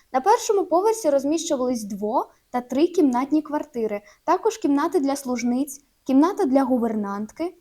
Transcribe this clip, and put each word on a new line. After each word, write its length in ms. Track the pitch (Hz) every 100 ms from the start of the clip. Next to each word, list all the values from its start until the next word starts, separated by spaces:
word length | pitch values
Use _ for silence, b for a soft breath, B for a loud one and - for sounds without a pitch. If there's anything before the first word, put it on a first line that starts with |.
| b
На 80 | 254
першому 460 | 370 480 - 403 370
поверсі 440 | 330 427 440 311
розміщувались 760 | 277 269 320 - 277 247 247
дво- 400 | 208 202 208 262 427 b _
та 100 | 247
трикімнатні 840 | 247 247 349 339 294 240 269 302
квартири, 600 | 302 294 311 240 214 202 b b
також 320 | - 359 440 440
кімнати 420 | 285 277 330 339
для 160 | 269 269
служниць, 680 | 247 247 240 247 285 - _ _ -
кімната 380 | 269 330 403
для 180 | 330 269
гувернантки, 960 | 262 254 233 220 196 202 214 - 339 349